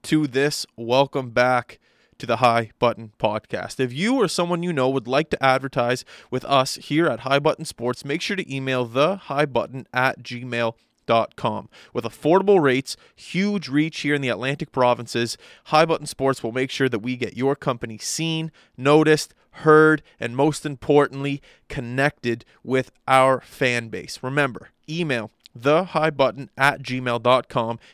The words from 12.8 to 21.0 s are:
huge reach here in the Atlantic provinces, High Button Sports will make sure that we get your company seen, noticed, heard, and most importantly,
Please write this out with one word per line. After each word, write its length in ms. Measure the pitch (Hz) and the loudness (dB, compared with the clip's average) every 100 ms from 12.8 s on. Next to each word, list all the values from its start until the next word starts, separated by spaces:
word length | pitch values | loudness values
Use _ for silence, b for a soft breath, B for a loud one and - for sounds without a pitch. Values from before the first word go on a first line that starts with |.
| - - b b | -2 -12 b b
huge 500 | - 180 202 202 139 | -8 -4 -2 -2 -2
reach 320 | 143 160 - | -2 -2 -2
here 160 | 143 147 | -4 -2
in 60 | |
the 80 | 135 | -2
Atlantic 420 | 104 127 143 156 | -4 -4 -6 -6
provinces, 680 | - 123 120 117 117 117 - B B - | 2 2 2 -2 -4 -2 -6 B B 0
High 180 | 156 | 4
Button 240 | 165 160 147 | 4 2 -4
Sports 340 | - 135 131 | -2 -2 0
will 120 | 113 | -4
make 180 | 123 135 | -4 -4
sure 160 | - 131 | 0 0
that 120 | 117 | 0
we 180 | 117 123 | -4 -6
get 180 | 113 120 | -6 -2
your 220 | 135 143 | -2 -2
company 400 | 147 120 117 110 | -4 -6 -8 -10
seen, 520 | - - 165 160 160 b b - | -8 -6 -4 -4 -6 b b -4
noticed, 560 | 135 151 156 151 - _ _ | 4 6 6 2 0 _ _
heard, 520 | - 156 156 156 151 b b | -4 6 8 8 4 b b
and 160 | 117 123 | -10 0
most 280 | 151 147 151 | 0 0 -8
importantly, 760 | 139 - 147 | -12 2 4